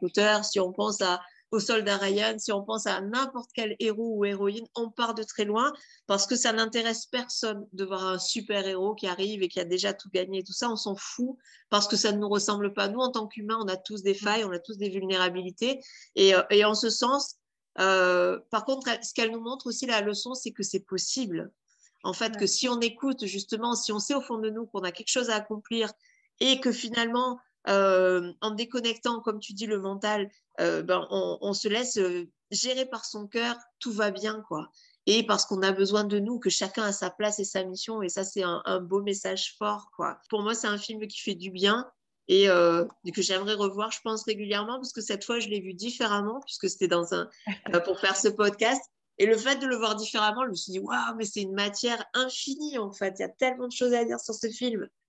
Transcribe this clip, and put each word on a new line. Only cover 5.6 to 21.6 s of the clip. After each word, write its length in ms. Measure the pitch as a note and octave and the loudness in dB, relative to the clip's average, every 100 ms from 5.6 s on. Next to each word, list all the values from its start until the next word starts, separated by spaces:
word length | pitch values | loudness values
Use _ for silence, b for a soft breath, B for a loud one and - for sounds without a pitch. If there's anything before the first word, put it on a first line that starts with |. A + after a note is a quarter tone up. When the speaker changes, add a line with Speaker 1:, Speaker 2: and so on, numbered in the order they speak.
| C#4 C#4+ B B - | 2 0 B B -2
Speaker 1:
parce 200 | G3+ - | 0 2
que 100 | A#3+ | 2
ça 180 | B3 | 2
n'intéresse 500 | A3 A3+ A#3 A3+ A3+ | 2 2 0 0 -2
personne 640 | - B3+ B3+ - A3+ G#3 G3+ | -4 -6 -4 -4 -4 -4 -8
de 100 | F#3 | -6
voir 220 | F#3+ F#3+ F#3 | -4 -2 -2
un 120 | F#3 | -2
super-héros 760 | - A#3 G#3 G3+ F#3+ F#3 G3 | -2 -4 -2 0 0 0 -2
qui 140 | G#3 G3 | -2 -4
arrive 340 | F3 G3 G#3+ | -2 -2 0
et 60 | F3+ | -2
qui 120 | F3+ | -2
a 60 | E3+ | -2
déjà 260 | F#3 G3 | 0 0
tout 160 | G3 G3 | -2 -4
gagné 300 | F#3 F#3 F#3+ | -2 -2 -4
et 60 | |
tout 100 | F#3 | -6
ça. 160 | F#3 A#3+ | -4 -4
On 60 | A3 | -2
s'en 200 | G#3 G3 | -4 -6
fout 400 | - - B3 C4 b b b | -8 -6 -6 -6 b b b
parce 180 | G#3 G#3 | 2 2
que 100 | G3+ | 2
ça 160 | A3 | 2
ne 60 | G#3 | 2
nous 120 | G#3 | 0
ressemble 420 | G3+ G3+ G#3 G3+ | 0 0 0 -2
pas. 160 | G3+ G3+ | -2 -2
Nous, 120 | A3+ | 0
en 100 | B3+ | -2
tant 160 | A#3+ G#3+ | -2 -6
qu'humains, 320 | A3 G#3 A3+ | -8 -4 -2
on 80 | G3+ | -2
a 80 | F#3 | -4
tous 260 | F#3+ G#3+ | -6 -4
des 120 | F#3+ | -2
failles, 300 | G3 G#3 G#3+ | 0 0 0
on 80 | G#3 | 0
a 60 | F3 | -4
tous 200 | E3+ G3+ | -8 -6
des 100 | G3+ | -4
vulnérabilités. 960 | F#3+ F#3+ F#3 F#3 F3 F3+ - A#3+ C4+ B B B | -2 -2 2 2 0 -6 -2 -2 -2 B B B
Et, 200 | - F#3+ | 6 8
euh, 80 | F#3 - | 8 6
et 160 | G3+ | 6
en 100 | G#3 | 6
ce 140 | G#3+ A#3 | 4 2
sens, 480 | - A#3+ C#4 - - _ _ _ - | 2 2 2 0 -10 _ _ _ 0
euh, 600 | F#3+ F#3+ F#3 F3+ F3+ F#3 - | 4 6 6 6 4 0 -2
par 140 | A3 | -2
contre, 240 | A3+ C4+ C4 A#3 | 0 -2 -2 -2
ce 120 | A#3 | -4
qu'elle 160 | - A3+ | 0 0
nous 100 | A3+ | 0
montre 260 | A#3 C4+ B3 | -6 -6 -6
aussi, 200 | A#3 B3 | -4 0
la 140 | A3 | 0
leçon, 340 | G#3 G#3 B3 | 2 -2 -6
c'est 180 | B3+ A3+ | -8 -8
que 100 | G3+ | -6
c'est 180 | G3 F#3+ | -4 -4
possible. 720 | - F#3+ - C4+ A3+ E3 - - | -4 -4 -2 -4 -4 -4 -8 -14